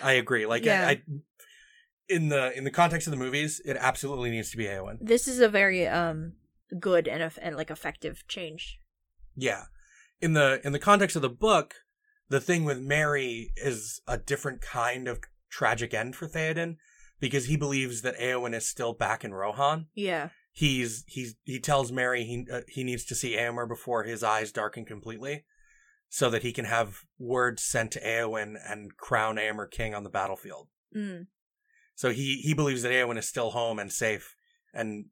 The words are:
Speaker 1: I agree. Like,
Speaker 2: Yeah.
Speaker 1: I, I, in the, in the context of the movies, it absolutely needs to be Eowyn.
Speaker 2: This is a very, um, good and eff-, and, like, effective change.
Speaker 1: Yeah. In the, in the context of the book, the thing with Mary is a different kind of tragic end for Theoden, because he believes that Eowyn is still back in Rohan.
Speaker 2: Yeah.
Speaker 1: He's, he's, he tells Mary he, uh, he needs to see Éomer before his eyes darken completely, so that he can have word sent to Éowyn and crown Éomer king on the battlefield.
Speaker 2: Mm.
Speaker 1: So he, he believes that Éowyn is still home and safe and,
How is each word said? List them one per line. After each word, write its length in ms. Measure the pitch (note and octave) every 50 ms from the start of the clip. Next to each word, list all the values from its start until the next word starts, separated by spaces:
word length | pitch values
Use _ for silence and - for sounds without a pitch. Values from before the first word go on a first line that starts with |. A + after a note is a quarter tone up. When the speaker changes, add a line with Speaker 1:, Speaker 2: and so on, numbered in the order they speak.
Speaker 1:
I 120 | - C3+ C3
agree. 320 | B2+ A2+ - B2+ A2+ G#2+
Like, 180 | A2 A#2 A#2 A2+
Speaker 2:
Yeah. 240 | A3 G3+ F#3+ F3+ D3+
Speaker 1:
I, 40 |
I, 100 | C#3+ B2 - - C#3+ C#3+ - _ _ - - - - - - - - - _ _ _ _ _ -
in 220 | F#3+ E3 D#3+ D3+
the, 280 | D3 C#3 B2+ B2+ B2 C3+
in 60 | C3+
the 80 | C3+
context 340 | - F3 F3 F3 E3 E3+ -
of 60 | E3
the 60 | D3 C3
movies, 440 | B2+ B2+ C3 C#3+ D3+ D3+ D3+ - -
it 100 | C#3+ C3 B2+
absolutely 520 | - C3 B2+ - - C#3 C#3+ B2+ B2 A#2+
needs 200 | A#2 A2+ G#2 -
to 60 | - A2+
be 60 | A2
Eowyn. 320 | G2 G2+ F#2+ F#2+ G2 G#2+ -
Speaker 2:
This 260 | A3+ G#3+ A3+ B3 - C4+
is 120 | B3+ B3
a 100 | A#3+ G#3+
very, 360 | G#3 G3 G3 G3 F#3 F3+ E3+
um, 480 | - B2+ F3 F3 E3 D#3+ D#3 D#3+ E3 E3 - _ _ _ _ _ - - F3
good 300 | - G3+ F3+ E3+ D3+ -
and 120 | - D#3+
eff-, 180 | E3 E3 D#3+ -
and, 160 | - E3 D3+ C#3+
like, 120 | D#3 -
effective 540 | D#3 - - D3+ D3+ - - D3+ D#3+ - - -
change. 500 | - G3 F3 D#3 D#3 E3 - - - - - _ _ _ _ _ _ _ - - -
Speaker 1:
Yeah. 280 | C3 C3 A#2+ G2+ F#2+ - - - - - _ _ - - _ _ _
In 100 | - E3
the, 340 | D#3+ D3+ C#3+ C3+ C3+ B2+ -
in 60 | C#3+
the 80 | C#3 C#3+
context 380 | - G3+ G3+ G3+ G3 - - E3
of 40 |
the 80 | C3+ B2+
book, 460 | A#2+ - G#3 A3 G#3 D#3+ D3 - - - - _ _ _ _ _ _ _ _ -
the 140 | C3+ C3+
thing 220 | - - F3+ E3+ D#3+
with 140 | D3 C#3 B2
Mary 720 | C3+ C3+ D3 D3+ D#3 D3 D3 C#3 C3 B2 A2+ A#2 A#2 - -
is 460 | - A#2+ C#3 B2 A2 G#2+ A2 - - - -
a 100 | A#2+ A2+
different 440 | - - C#3 - - C#3 B2+ -
kind 460 | - - - B2 A#2 B2 B2 B2+ B2+ B2
of 120 | A#2+ B2 - - - _ _ _
tragic 420 | - - C3+ A2 A#2 A2 A#2 A2 -
end 220 | G#2+ A2+ B2 C3
for 120 | - E3+ D#3
Theoden, 500 | - D#3+ D#3 D#3 D#3+ E3+ E3+ E3+ E3 D#3 _ _ _ - - - _ -
because 260 | C#3 B2 C3 C#3 B2
he 100 | B2+ D#3
believes 460 | C#3+ D3 C#3+ C#3 C3+ C3 B2 A#2+ A2
that 160 | A2 B2+ B2 -
Eowyn 380 | A#2+ B2+ B2+ B2+ B2 A#2+ A2+
is 120 | A2+ - -
still 260 | - - B2 A#2 A#2
back 300 | - - G#2 A2 - -
in 100 | A2 F#2+
Rohan. 540 | F#2+ G2 G#2 G#2+ B2+ C#3 C#3+ D#3 E3 D#3+ - _
Speaker 2:
Yeah. 360 | G#3+ G3+ F#3+ F3 D#3 C#3+ E3+ - _ _ _
Speaker 1:
He's, 520 | _ - D#3 C#3+ C3+ B2+ B2 A#2 A2 A2 - -
he's, 280 | - B2+ B2+ A#2 A2 _ _
he 160 | - C3 B2+
tells 320 | - - D3 C#3 C3 A#2
Mary 320 | B2+ C3 B2+ B2 B2+ A#2+ A2+
he, 240 | A2+ A#2+ A#2+ A#2+ -
uh, 100 | A#2+ B2 A#2+ -
he 160 | - C3+ B2+
needs 220 | B2 B2 A#2 -
to 100 | - A#2+
see 200 | - - B2 A2
Éomer 320 | G#2+ A#2+ A#2+ A#2+ A#2+ A#2+ A2
before 360 | A#2 - - B2+ A#2+ A2+ G#2
his 200 | A2+ A#2 G#2 A#2
eyes 280 | G#2+ G#2+ A2 A2 G#2+
darken 340 | - A2+ G#2+ G#2 - A#2+ A2
completely, 600 | - A2 G#2 - A2 A#2 G#2+ B2 C#3 D3 D3+ - _ _ _ _ _ _ _ _ _ _ _ _ _
so 200 | - - C#3 B2
that 140 | A#2 A2 A#2+
he 80 | A#2+
can 140 | A2+ - A#2
have 360 | G#2 A#2 A#2 A2+ G#2 - - - _ _ -
word 400 | B2+ A#2+ B2+ B2+ B2 B2 A2+ -
sent 320 | - - - B2 A2+ A2
to 100 | - -
Éowyn 540 | G#2+ A2 A2+ A#2 A#2 A2 A2+ A2 G#2+ G#2+ G#2+ G#2+ - G#2
and 300 | G#2 G#2+ G#2 G2 - -
crown 380 | - - C3 A2 A2 A2 A2
Éomer 340 | G#2+ G#2 G#2+ A2 G#2 G2+ -
king 240 | - - A#2 A2 G#2
on 100 | G#2 G2+
the 60 | F#2+
battlefield. 600 | - G2+ F#2+ G2 F#2+ - - G2 - - - _ _ _ _ _ -
Speaker 2:
Mm. 320 | G#3+ G#3 G3+ F#3 E3+ F3+ - _ _ _ _ _ _ _ _ _ _ _ _ _
Speaker 1:
So 160 | - - B2+
he, 280 | A#2+ C3 C#3 C3+ C3+ C3
he 160 | - D3+ D#3
believes 280 | D3 D3+ C#3 C3 B2
that 100 | A#2 A#2+
Éowyn 260 | B2+ B2+ B2+ A#2+ A#2+ A2+
is 100 | - -
still 240 | - C3 A#2 A2
home 260 | G#2 A#2+ A#2 A#2 A2 G#2+
and 140 | G2+ G2
safe 440 | - - A#2+ A2 G#2+ F#2+ - - - _ _ _ _ _ _ _ -
and, 320 | - A2 G#2+ G#2+ G#2 G#2 -